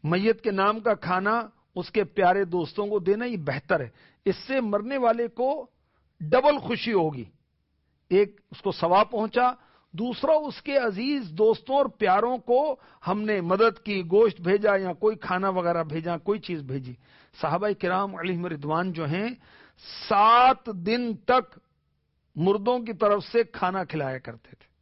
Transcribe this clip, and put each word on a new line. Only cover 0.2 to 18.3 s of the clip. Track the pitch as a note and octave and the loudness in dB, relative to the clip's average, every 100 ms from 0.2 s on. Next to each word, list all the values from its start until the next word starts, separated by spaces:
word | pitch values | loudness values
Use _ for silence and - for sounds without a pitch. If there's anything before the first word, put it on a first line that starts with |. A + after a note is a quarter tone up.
| G#3+ A3 | 2 0
کے | A3 | -2
نام | G3 G3+ A3 | 0 0 0
کا | A3 | -2
کھانا | G#3 E3+ F#3 G3 A#3 G#3+ _ _ | -2 -2 -2 0 -2 -4 _ _
اس | F3+ - | -10 -4
کے | G#3+ | -2
پیارے | G3+ - F3+ F#3+ | -2 2 4 4
دوستوں | F#3+ F3+ D#3 - G3+ | 0 -2 -4 -4 -2
کو | G#3 | -2
دینا، | F3 G#3 | 0 -2
یہ | B3 G#3+ | -2 -6
بہتر | C#3 C3+ - F3+ | -6 -6 -2 -2
ہے۔ | A#2+ _ _ _ | -2 _ _ _
اس | G3 F3+ | -4 -4
سے | - C4+ | -2 -2
مرنے | A3 G#3 A3 C#4 | 0 -2 -2 0
والے | A#3+ A#3 A#3 | 0 0 -2
کو | - B3+ D4+ - _ _ _ _ _ | -2 -2 -2 -8 _ _ _ _ _
ڈبل | D3+ B3 C#4 D4 | 2 4 6 2
خوشی | - A#3+ A#3 | -2 -4 0
ہوگی، | G3+ D#3 C#3 A2+ _ _ _ _ _ _ _ _ | 0 0 -4 -14 _ _ _ _ _ _ _ _
ایک | F#3 G3+ _ _ | 2 2 _ _
اس | - | -8
کو | G3+ | -6
ثواب | - E3+ F#3 - | -2 2 4 2
پہنچا، | A3+ G#3+ B3 B3 - _ _ _ | -2 -2 0 0 -2 _ _ _
دوسرا | E3 A#3+ A#3 C#4+ | -8 -8 -4 2
اس | D#4 D4+ - | 2 0 -10
کے | - C#4 | -2 0
عزیز | A#3+ F#3+ B3+ C#4+ G3 | 0 -4 -4 -4 -6
دوستوں | D#3 A3 A3 - C4+ | 2 2 2 0 0
اور | C4+ | 0
پیاروں | - G3+ F#3+ A#3 B3+ | 0 2 2 2 -4
کو | - B3 D4+ - - _ - | 0 2 2 -4 -12 _ -4
ہم | G3+ | -2
نے | G#3+ G#3 | 0 -2
مدد | E3+ F#3+ A3+ - | 0 2 2 2
کی، | - G3 | -6 -6
گوشت | E3+ G3 A3+ - | 2 4 4 2
بھیجا | F3 G3+ G#3 G3 | 0 2 2 2
یا | F#3+ | 0
کوئی | F3 G#3+ A3 | 0 -2 -2
کھانا | - F#3 F#3+ | -4 -2 0
وغیرہ | F#3 E3+ E3+ | 0 0 -2
بھیجا، | D#3+ D#3+ E3 E3 | -2 -6 -6 -6
کوئی | F#3+ G#3 | -4 -4
چیز | - E3 | -4 -8
بھیجی۔ | C3+ C3+ B2+ B2 _ _ _ - | -6 -10 -10 -16 _ _ _ -6
صحابہ | D#3 E3+ G#3 G3+ | -2 -2 -2 -2
کرام | F3+ F#3 G3+ F#3 | -2 -2 -4 -6
علیہم | F3 | -6